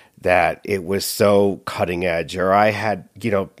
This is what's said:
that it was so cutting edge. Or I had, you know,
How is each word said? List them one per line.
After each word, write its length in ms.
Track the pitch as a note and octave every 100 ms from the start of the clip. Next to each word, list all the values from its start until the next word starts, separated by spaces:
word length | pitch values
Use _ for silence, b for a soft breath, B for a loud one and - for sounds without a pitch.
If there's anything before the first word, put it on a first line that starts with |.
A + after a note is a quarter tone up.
| B _
that 400 | F#2 F2+ E2+ -
it 180 | - G2
was 200 | E2+ G2
so 560 | - - G#2 G2+ G2+ F2+
cutting 400 | - - F#2 F2
edge. 320 | F2+ E2 D2+ F#2
Or 160 | F#2
I 180 | G2 G#2+
had, 380 | G#2 G#2+ F#2+ - -
you 80 | A2
know, 200 | G2+ F#2+ -